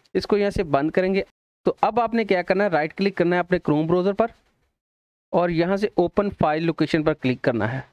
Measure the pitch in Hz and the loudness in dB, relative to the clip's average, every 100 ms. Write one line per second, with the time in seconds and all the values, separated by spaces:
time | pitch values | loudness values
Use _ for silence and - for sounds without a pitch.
0 | _ 190 - 208 202 190 170 139 151 190 | _ -6 0 0 0 -2 -2 0 0 0
1 | 185 196 - _ _ _ - - 269 240 | 0 -2 -4 _ _ _ -4 0 0 0
2 | 233 233 208 185 170 185 208 160 156 - | 0 -2 0 0 0 0 0 0 -2 -2
3 | 196 190 170 180 175 180 - 147 160 180 | -2 0 0 0 0 -2 0 0 2 0
4 | 185 196 233 - _ _ _ _ _ _ | 0 0 -2 -4 _ _ _ _ _ _
5 | _ _ _ 175 175 165 170 196 208 - | _ _ _ -2 0 0 0 0 -2 0
6 | 175 - 208 - 160 151 165 160 156 160 | 0 0 -2 0 0 0 -2 0 0 2
7 | 156 156 127 123 - 117 107 131 - | 0 0 -2 0 -2 0 -2 -4 -10